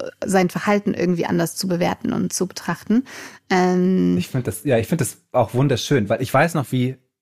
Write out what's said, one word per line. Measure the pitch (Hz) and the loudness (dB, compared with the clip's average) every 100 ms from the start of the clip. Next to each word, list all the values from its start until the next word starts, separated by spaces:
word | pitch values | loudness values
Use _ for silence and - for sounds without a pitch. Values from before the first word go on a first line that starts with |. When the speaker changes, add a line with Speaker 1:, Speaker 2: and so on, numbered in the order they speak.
| - - | -10 -8
Speaker 1:
sein | - 190 180 | 0 2 2
Verhalten | 170 - 208 - | 0 0 0 0
irgendwie | - 175 170 - | 0 0 0 0
anders | 175 - - | 0 -2 -4
zu | 190 | -4
bewerten | 175 175 - - | 0 -2 -2 -4
und | - 180 | -2 -2
zu | - 185 | -4 -6
betrachten. | - - 170 - 226 - - - - - | -6 -8 -6 0 0 0 -8 -18 -16 -2
Ähm, | 185 180 180 180 185 180 175 | 2 2 2 2 2 2 0
Speaker 2:
Ich | - | 0
find | 131 117 | -4 -4
das, | - | -4
ja, | 143 113 | 0 0
ich | - | 2
find | 160 | 0
das | 123 - _ | -2 -6 _
auch | 123 110 120 | 0 0 2
wunderschön, | 139 117 - 143 101 | 2 0 2 0 2
weil | 117 | 0
ich | 127 | 2
weiß | 131 165 | 2 2
noch, | 160 123 | 0 -2
wie, | 127 127 131 _ _ | -2 -2 -4 _ _